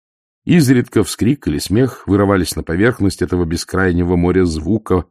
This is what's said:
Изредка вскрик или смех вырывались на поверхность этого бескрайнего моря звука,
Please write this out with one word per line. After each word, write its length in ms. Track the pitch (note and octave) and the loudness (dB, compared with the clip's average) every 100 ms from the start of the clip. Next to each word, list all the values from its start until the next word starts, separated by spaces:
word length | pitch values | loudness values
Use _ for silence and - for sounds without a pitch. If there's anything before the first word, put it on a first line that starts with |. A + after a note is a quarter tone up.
| _ _ _ _ | _ _ _ _
Изредка 600 | - F3 B2+ B2+ A#2+ - | 0 2 4 2 0 -2
вскрик 420 | G2 - G#2 C#3+ - | -2 -2 -2 -2 -4
или 120 | D2 | -6
смех 440 | - G2+ B2+ - - | -2 0 0 -4 -2
вырывались 500 | G2 G2 G2 F2 - | 0 2 2 0 -6
на 80 | |
поверхность 580 | - E2 A2+ A#2+ G2 - | -6 -2 0 0 -2 -2
этого 220 | F2+ F2+ | -4 -2
бескрайнего 720 | E2+ E2+ - F#2 F#2 F2 F2 F2+ | -2 -4 -4 -2 0 0 0 2
моря 280 | F2 F2+ | 2 2
звука, 600 | F2+ D#2+ D#2 A2 - F#2 - | 2 -2 -2 -4 0 -2 -2